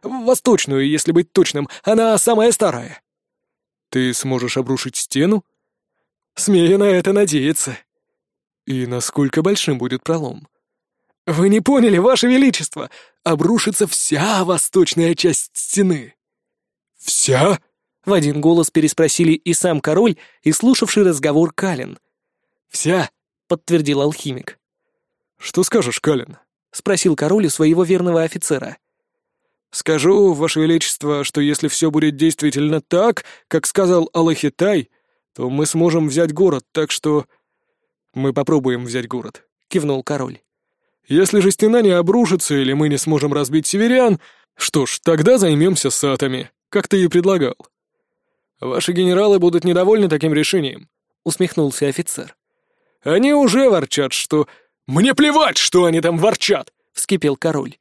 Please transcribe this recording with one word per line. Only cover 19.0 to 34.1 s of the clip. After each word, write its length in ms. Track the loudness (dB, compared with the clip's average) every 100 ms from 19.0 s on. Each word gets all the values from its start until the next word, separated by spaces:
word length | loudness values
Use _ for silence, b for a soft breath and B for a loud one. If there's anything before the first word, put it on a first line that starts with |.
| 0 2 2
и 220 | 2 0
сам 260 | -2 0 -2
король, 360 | 0 2 2 0 b b
и 100 | -2
слушавший 520 | 0 2 2 0 2
разговор 480 | 2 2 0 0 0
Калин. 460 | -2 -6 -6 -8 -16 _ _ _ _ _ _ _
«Вся!» — 420 | -6 -2 0 -2 _ _ _ _
подтвердил 520 | -6 0 -2 0 0
алхимик. 580 | -2 -4 -8 -10 -12 -20 _ _ _ _ _ _ _ _
«Что 240 | -6 -2
скажешь, 380 | 0 0 -2 -4
Калин?» — 380 | -2 -2 -4 -20 _ _ _
спросил 420 | -12 -2 0 0
король 320 | 0 0 2 0
у 40 |
своего 340 | 0 2 2
верного 380 | 2 0 0 0
офицера. 560 | -2 -4 -4 -4 -6 -16 _ _ _ _ _ _ _ _ _
«Скажу, 580 | -10 -2 0 2 4 4
Ваше 280 | 2 -2 0
Величество, 640 | 2 0 0 -6 -4 -4
что 160 | -4 -2
если 280 | -2 0 -4
всё 220 | -2 -2
будет 260 | 0 0 0
действительно 640 | -2 0 -2 -2 -2 -2
так, 440 | -2 0 0 -2 -8 B B
как 180 | -4 -2
сказал 420 | 0 2 2 0